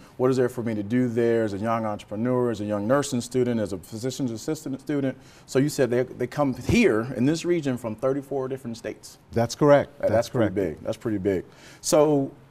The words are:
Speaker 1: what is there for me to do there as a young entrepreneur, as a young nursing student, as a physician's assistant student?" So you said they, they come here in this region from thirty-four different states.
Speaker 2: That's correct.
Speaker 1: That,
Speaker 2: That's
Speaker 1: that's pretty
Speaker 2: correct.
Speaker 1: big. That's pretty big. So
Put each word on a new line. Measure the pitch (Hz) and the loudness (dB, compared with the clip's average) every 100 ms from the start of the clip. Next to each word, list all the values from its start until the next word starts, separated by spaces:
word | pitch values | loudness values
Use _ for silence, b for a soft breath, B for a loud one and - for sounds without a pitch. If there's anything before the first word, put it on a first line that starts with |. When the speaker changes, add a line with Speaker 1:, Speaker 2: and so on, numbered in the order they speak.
| B - | B -2
Speaker 1:
what | 127 | 0
is | 131 | 2
there | 120 | 0
for | - | -2
me | 117 107 | -6 -4
to | |
do | 101 123 127 | -2 0 0
there | 113 117 117 | 2 2 2
as | 110 | 0
a | 98 | -2
young | 113 117 | -2 -2
entrepreneur, | 110 104 - 104 120 127 120 | -2 -8 -8 -6 -2 0 0
as | 104 | -2
a | |
young | 104 104 104 | -4 -2 0
nursing | 139 135 123 | 0 0 -4
student, | 117 131 123 117 | -2 0 0 0
as | 101 | -2
a | 95 | -6
physician's | - 110 127 127 131 | -10 -8 -8 -4 -6
assistant | 110 - 156 143 131 | -6 -8 -8 -8 -10
student?" | - 143 135 - b b b | -4 -2 -2 -6 b b b
So | 131 | 0
you | 147 | 2
said | - 120 | 2 2
they, | 123 | 2
they | 127 - 123 | 0 -4 -6
come | - 143 | 0 0
here | 127 - 226 202 110 120 127 | -2 2 4 6 4 0 0
in | 131 | 0
this | 165 | 0
region | 170 175 143 123 | 0 -2 0 -4
from | 117 107 | -6 -2
thirty-four | 135 135 135 139 131 | -2 -2 -4 -6 -4
different | 135 120 113 | -6 -10 -10
states. | 107 - - - - | -10 -12 -16 -20 -6
Speaker 2:
That's | - 139 - | -2 0 2
correct. | 147 143 110 - | 6 6 4 -2
Speaker 1:
That, | |
Speaker 2:
That's | - | 2
Speaker 1:
that's | 110 - | 2 0
pretty | 123 104 | 0 0
Speaker 2:
correct. | 95 90 73 | 0 -2 -4
Speaker 1:
big. | |
That's | - 113 | -6 -4
pretty | 123 104 | -4 -2
big. | 98 92 - B B B | 0 0 -4 B B B
So | - 156 151 147 135 - - | 0 4 6 4 0 -8 -16